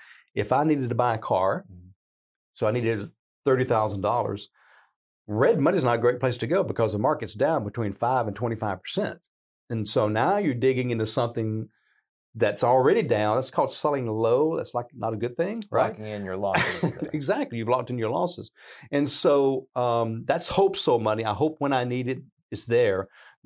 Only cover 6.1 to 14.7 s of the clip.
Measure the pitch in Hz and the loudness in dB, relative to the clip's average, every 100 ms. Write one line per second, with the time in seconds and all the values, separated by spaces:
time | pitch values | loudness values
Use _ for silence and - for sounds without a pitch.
6.1 | 123 131 117 117 175 151 101 110 101 123 | 2 -2 -2 -2 -2 -2 0 0 0 0
7.1 | 165 101 104 139 160 104 120 107 95 117 | 0 -4 -2 0 0 -2 -4 -4 -2 0
8.1 | 131 110 101 120 113 107 92 - - 196 | 0 -2 -4 -4 -4 -4 -6 -4 -4 -4
9.1 | 95 _ _ _ _ _ 117 101 - 107 | -6 _ _ _ _ _ -6 -2 0 2
10.1 | 107 139 202 185 120 131 123 123 113 110 | 2 2 2 0 2 2 2 0 -2 0
11.1 | - 117 117 110 110 117 _ _ _ _ | 0 -2 -2 -4 -4 -8 _ _ _ _
12.1 | _ _ 113 107 - 120 131 127 220 151 | _ _ -2 0 2 4 4 6 4 2
13.1 | 110 107 113 127 - 147 - 151 143 120 | 2 2 0 0 -2 -2 -2 -2 -2 -2
14.1 | 110 113 123 156 160 - | 0 2 2 2 -2 -4